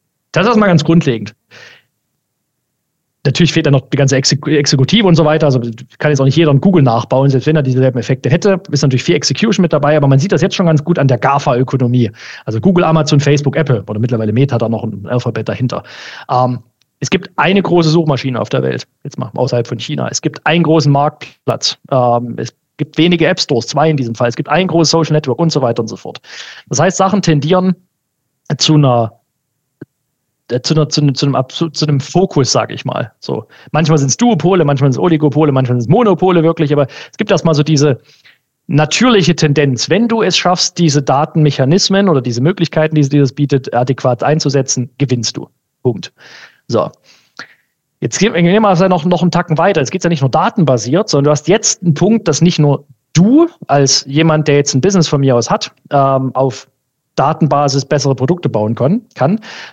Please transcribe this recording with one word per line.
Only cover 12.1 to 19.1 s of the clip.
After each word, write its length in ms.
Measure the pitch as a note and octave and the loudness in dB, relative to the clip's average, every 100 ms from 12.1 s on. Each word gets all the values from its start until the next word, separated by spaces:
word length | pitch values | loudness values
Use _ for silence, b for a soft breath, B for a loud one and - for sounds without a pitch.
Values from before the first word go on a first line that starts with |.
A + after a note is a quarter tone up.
| A2 B B B | -4 B B B
Also 140 | A2 | -2
Google, 220 | G3 F3 | 2 2
Amazon, 380 | E3+ D#3+ D3 D3 | 2 2 2 0
Facebook, 360 | C#3+ D3 D3 D3+ | 2 0 0 -2
Apple 280 | C#3+ A2+ - | 0 -2 -2
oder 140 | G#2 | -4
mittlerweile 320 | A2+ A#2 A2 | -2 -2 -2
Meta 240 | G#2+ C#3 A#2+ | 0 0 0
da 120 | A2+ | -2
noch 140 | A2+ | -4
ein 240 | A2 G2 F#2+ | -6 -10 -6
Alphabet 420 | A#2+ A#2+ A2 G#2+ | -4 -4 -6 -6
dahinter. 340 | G#2+ B2 - - B B B B | -4 -4 -6 -12 B B B B
Ähm, 300 | B2+ B2 B2 - _ _ - | -2 0 -4 -12 _ _ -10
es 120 | C#3 | -4
gibt 200 | F#3+ - - | -4 -4 -4
eine 260 | E3 G3+ | 0 0
große 280 | D#3+ F3 D#3+ | 2 2 2
Suchmaschine 500 | E3 D#3 B2+ C3+ A#2+ | 2 0 -2 -4 -6
auf 80 | A2 | -4
der 140 | C3 | -2
Welt, 260 | - B2 - _ | -2 -4 -10 _
jetzt 140 | C#3+ | -16